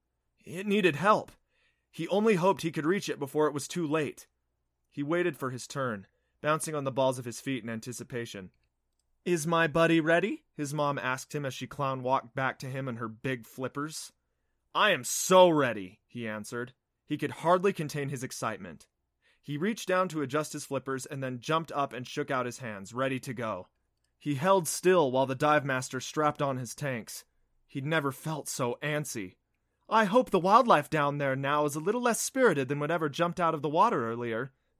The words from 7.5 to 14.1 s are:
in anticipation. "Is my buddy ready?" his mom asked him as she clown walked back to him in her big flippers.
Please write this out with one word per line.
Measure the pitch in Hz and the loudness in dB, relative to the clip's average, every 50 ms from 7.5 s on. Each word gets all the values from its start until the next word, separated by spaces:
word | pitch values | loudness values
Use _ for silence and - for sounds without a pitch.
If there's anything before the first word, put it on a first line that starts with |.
| 135 120 104 | -6 -4 -6
in | 117 | -8
anticipation. | 113 110 - 127 120 - 110 - 127 120 117 - - 101 92 90 - _ _ _ _ _ _ _ _ _ _ _ _ _ _ | -8 -8 -10 -10 -12 -12 -12 -10 -8 -8 -8 -8 -10 -12 -14 -14 -18 _ _ _ _ _ _ _ _ _ _ _ _ _ _
"Is | 180 175 165 147 | 0 0 0 0
my | 170 170 165 165 | 2 2 2 2
buddy | 156 135 165 165 165 165 165 | 4 4 4 4 6 6 4
ready?" | 151 165 165 175 185 214 302 - _ _ _ | 4 4 4 4 2 0 -4 -8 _ _ _
his | - 147 135 147 | -8 -6 -4 -2
mom | 151 147 143 143 139 | 0 0 0 0 -2
asked | - 127 127 131 - - - | -2 -4 -4 -4 -6 -8 -8
him | 147 143 | -6 -6
as | 131 127 | -6 -6
she | - 131 | -8 -10
clown | - - - 143 135 135 131 123 | -10 -6 -4 -4 -4 -4 -4 0
walked | 127 131 135 - 120 - | 0 0 0 0 -4 -4
back | 139 135 127 - - | -4 -2 -2 -4 -6
to | 139 131 | -10 -8
him | 131 135 135 | -8 -6 -6
in | 131 117 | -6 -6
her | 113 123 | -6 -8
big | 110 110 110 - 131 131 120 110 | -10 -8 -6 -6 -4 -4 -6 -8
flippers. | - - - 131 120 - 143 147 160 151 - - - | -12 -10 -8 -8 -6 -6 -6 -8 -8 -8 -12 -14 -14